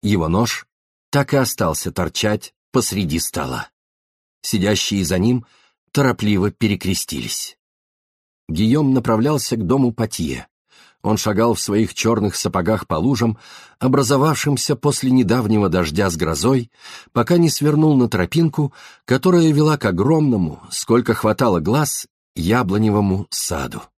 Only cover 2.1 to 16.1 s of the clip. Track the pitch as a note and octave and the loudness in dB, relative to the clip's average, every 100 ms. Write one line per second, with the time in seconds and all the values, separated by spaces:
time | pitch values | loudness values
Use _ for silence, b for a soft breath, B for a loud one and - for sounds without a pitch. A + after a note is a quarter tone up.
2.1 | - G#2+ G#2+ - _ _ C3 A2+ F#2+ F#2 | -2 -2 -2 -6 _ _ -2 -2 -2 -2
3.1 | D#2+ - - C#2 B1 - _ _ _ _ | -2 -4 -6 -6 -8 -10 _ _ _ _
4.1 | _ _ _ - G#2+ F#2+ G#2 - G2+ F2 | _ _ _ -6 -2 0 0 -2 -2 0
5.1 | F#2 G#2+ B2 b b b b _ - C3+ | 0 2 0 b b b b _ 0 0
6.1 | A2+ G#2 G2+ G2+ - A2 G2 F#2 F#2 - | 0 0 0 0 -2 -2 -2 -2 -4 -6
7.1 | C#2+ A1 - - - _ _ _ _ _ | -10 -8 -10 -12 -16 _ _ _ _ _
8.1 | _ _ _ - D#2+ A2 C#3+ C#3+ C3 A#2+ | _ _ _ -10 -2 2 2 2 2 2
9.1 | A2 B2+ D3+ - A#2 F#2 C3+ B2+ A2+ A2 | 2 2 0 -2 -4 0 2 2 0 -4
10.1 | - D#2 B1+ - _ _ b b b - | -4 -6 -8 -12 _ _ b b b -2
11.1 | G#2+ - G2+ A#2 G#2 - G#2 G#2+ - A2 | 0 0 0 0 0 -2 -2 -2 -2 -2
12.1 | A2+ G2+ - G2+ F#2 F2 G#2+ - D#2+ G#2+ | 0 -2 -2 -4 -2 -2 -2 -2 -2 0
13.1 | B2 A#2 G#2+ B B B B B2+ B2 A#2 | 0 0 -2 B B B B 0 0 2
14.1 | C#3 D3+ D3+ D3 C3+ - C#3 D3 C3+ C3 | 2 2 0 0 -2 -2 -2 0 0 2
15.1 | B2+ G#2+ A#2+ G#2 G#2+ G2 F2 E2 D#2 G2 | 2 4 2 2 2 2 2 0 0 -2